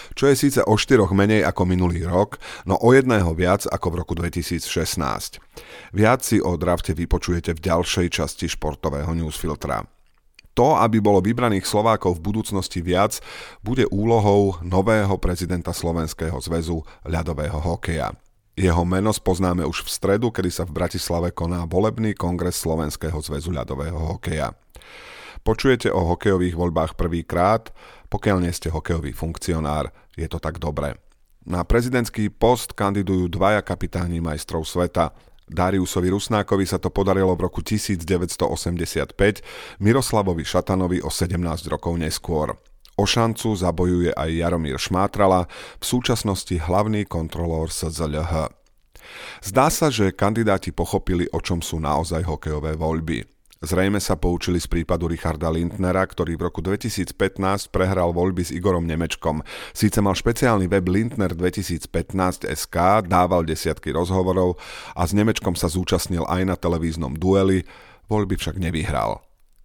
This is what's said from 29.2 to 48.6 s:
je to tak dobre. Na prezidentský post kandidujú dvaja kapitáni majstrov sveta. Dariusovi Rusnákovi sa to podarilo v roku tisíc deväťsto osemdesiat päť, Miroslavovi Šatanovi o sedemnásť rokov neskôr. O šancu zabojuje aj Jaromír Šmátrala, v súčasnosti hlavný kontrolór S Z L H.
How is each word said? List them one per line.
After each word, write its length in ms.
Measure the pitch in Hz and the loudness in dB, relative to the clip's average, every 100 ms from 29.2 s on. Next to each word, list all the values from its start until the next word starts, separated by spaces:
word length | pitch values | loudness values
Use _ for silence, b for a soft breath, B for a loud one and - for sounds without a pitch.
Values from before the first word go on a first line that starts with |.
| 82 82 - 82 76 76 67 b b - | -6 -6 -4 -2 -2 -2 -4 b b -8
je 80 | 82 | -8
to 80 | 80 | -6
tak 160 | 80 82 | -6 -6
dobre. 400 | 78 73 73 - _ _ _ _ | -4 -4 -4 -6 _ _ _ _
Na 240 | - 87 87 | -4 -2 2
prezidentský 640 | 113 120 127 113 - 107 | 2 2 0 0 -2 -4
post 400 | - 113 123 - | 2 2 2 -2
kandidujú 560 | - 101 101 95 95 90 | -4 -2 0 0 0 0
dvaja 320 | 85 95 104 | 2 2 2
kapitáni 640 | - 92 90 90 87 85 | 0 -4 -4 -4 -2 -2
majstrov 400 | 82 76 - 85 | -4 -6 -6 -6
sveta. 480 | 80 90 87 - 80 b b b | -4 0 0 2 0 b b b
Dariusovi 720 | - 82 90 95 90 - 90 98 | -8 0 2 2 0 0 2 2
Rusnákovi 480 | - 107 98 98 | 2 0 2 0
sa 160 | 95 92 | 2 0
to 160 | 90 - | -2 0
podarilo 400 | 98 95 92 87 | 2 4 4 2
v 80 | |
roku 160 | 87 - | 0 -4
tisíc 480 | 78 107 - 95 82 | -4 -2 -2 -4 0
deväťsto 400 | 92 87 - 85 | 0 -2 -2 -2
osemdesiat 720 | - - 87 80 - 69 - | -2 -2 -4 -2 -4 -4 2
päť, 240 | 98 101 B B B B | 2 2 B B B B
Miroslavovi 640 | 101 127 127 113 95 85 76 | 4 4 4 2 2 0 0
Šatanovi 560 | 92 - 95 90 90 | 0 2 2 2 0
o 80 | 71 | -2
sedemnásť 560 | - 87 87 87 78 80 | -2 0 0 -2 -4 -4
rokov 320 | 78 - 85 | -4 -2 -2
neskôr. 560 | 78 - - 80 76 - _ - - - | -2 -4 -2 -2 -2 -6 _ -20 -8 -2
O 80 | |
šancu 480 | 101 - 117 113 117 | 0 2 2 0 -2
zabojuje 640 | 104 87 85 90 90 87 - | 0 0 2 2 2 2 0
aj 140 | 80 | -2
Jaromír 480 | 82 82 85 78 65 | 0 0 0 -2 -4
Šmátrala, 720 | - 90 98 - 98 92 87 B B B | -2 0 0 2 4 4 2 B B B
v 80 | |
súčasnosti 720 | - 127 - 120 110 92 - 87 | -2 0 0 0 0 -2 -2 -4
hlavný 480 | 78 90 107 107 | 0 0 2 0
kontrolór 640 | 101 87 82 - 85 80 80 | -2 -4 -4 -4 -2 -2 -4
S 160 | - | -4
Z 160 | 82 78 80 | -6 -4 -4
L 80 | 73 | -2
H. 240 | 82 82 76 - | -2 -2 -2 -6